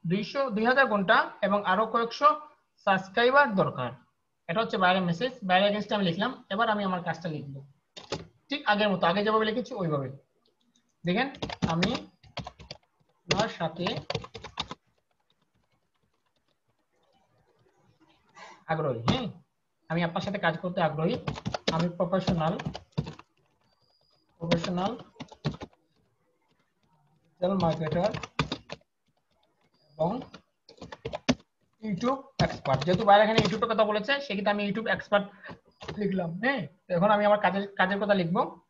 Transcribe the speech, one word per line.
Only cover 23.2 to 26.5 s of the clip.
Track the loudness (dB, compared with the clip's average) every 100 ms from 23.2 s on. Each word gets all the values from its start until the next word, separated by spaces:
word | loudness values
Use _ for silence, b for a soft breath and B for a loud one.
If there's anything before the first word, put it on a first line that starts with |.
| _ _ _ _ _ _ _ _ _ _ _ _
প্রফেশনাল | 0 0 0 -2 -2 -4
ডিজিটাল | -14 _ -20 -8 -8 -8 -14 _ _ _ _ _ _ _ _